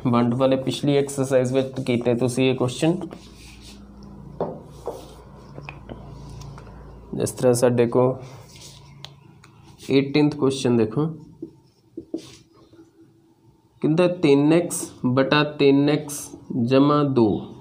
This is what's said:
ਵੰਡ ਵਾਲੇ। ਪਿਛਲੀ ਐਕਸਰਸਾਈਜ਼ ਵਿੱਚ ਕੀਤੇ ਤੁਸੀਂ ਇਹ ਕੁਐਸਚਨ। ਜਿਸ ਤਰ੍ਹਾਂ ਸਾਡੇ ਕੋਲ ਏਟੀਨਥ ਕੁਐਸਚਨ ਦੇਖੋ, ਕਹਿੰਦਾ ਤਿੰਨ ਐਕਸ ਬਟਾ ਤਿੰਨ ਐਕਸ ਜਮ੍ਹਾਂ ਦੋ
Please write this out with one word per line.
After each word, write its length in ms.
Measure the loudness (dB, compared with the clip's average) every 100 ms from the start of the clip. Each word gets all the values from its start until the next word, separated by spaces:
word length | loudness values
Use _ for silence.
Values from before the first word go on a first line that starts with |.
| 0
ਵੰਡ 280 | 2 2
ਵਾਲੇ। 220 | 2 0 0
ਪਿਛਲੀ 400 | -2 -4 0 0
ਐਕਸਰਸਾਈਜ਼ 560 | 0 -4 0 0 2
ਵਿੱਚ 280 | 0 -2 -6 -2
ਕੀਤੇ 280 | -2 0
ਤੁਸੀਂ 360 | 0 0 0 0
ਇਹ 40 |
ਕੁਐਸਚਨ। 420 | 0 -2 -2 -2 -2 -6 -14 -20 -20 -20 -20 -20 -20 -20 -20 -20 -20 -18 -10 -10 -10 -18 -16 -14 -14 -16 -20 -20 -20 -20 -20 -18 -20 -18 -18 -18 -18 -18 -18 -18 -18 -20 -20 -20 -20 -12
ਜਿਸ 160 | -6 -6
ਤਰ੍ਹਾਂ 220 | 0 0
ਸਾਡੇ 320 | 4 2 2 2
ਕੋਲ 280 | 2 2 0 -12 -20 -20 -20 -20 -20 -20 -20 -20 -20 -20 -20 -20 -20 -20 -18 0
ਏਟੀਨਥ 440 | 0 2 2 0 2
ਕੁਐਸਚਨ 400 | -2 0 0 2
ਦੇਖੋ, 300 | 0 -2 -4 -6 -18 -18 -18 -20 _ _ _ -20 -14 -14 -14 -20 _ _ _ _ -20 _ _ _ _ _ _ _ _ -6
ਕਹਿੰਦਾ 240 | -2 2 2 2
ਤਿੰਨ 300 | 4 4 6
ਐਕਸ 300 | 2 2 -6 -10 -6 -2
ਬਟਾ 360 | 0 2 2 0 2
ਤਿੰਨ 300 | 4 6 4
ਐਕਸ 300 | 0 -4 -12 -14 -18 -8 -4 2
ਜਮ੍ਹਾਂ 380 | 4 4 4
ਦੋ 220 | 2 2 2 2 -6 -18